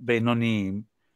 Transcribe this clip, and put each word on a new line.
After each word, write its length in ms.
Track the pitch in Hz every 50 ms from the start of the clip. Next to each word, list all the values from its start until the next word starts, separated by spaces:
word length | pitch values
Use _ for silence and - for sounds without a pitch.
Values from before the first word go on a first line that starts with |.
בינוניים, 800 | 123 117 120 117 110 120 120 117 117 117 113 107 98 95 95 101 110 - _ _ _ _ _